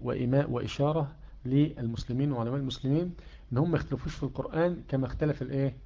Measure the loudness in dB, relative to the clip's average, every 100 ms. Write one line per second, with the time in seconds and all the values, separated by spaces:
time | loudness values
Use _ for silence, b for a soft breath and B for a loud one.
0 | -2 0 2 2 2 0 -2 0 2 2
1 | 0 -6 b b 2 4 4 2 -4 -2
2 | -2 0 2 0 0 -2 -2 -2 2 2
3 | 2 -4 B B B 2 2 2 0 -4
4 | -4 -4 -4 -4 -2 2 2 0 -2 0
5 | 0 0 0 0 -2 0 0 -2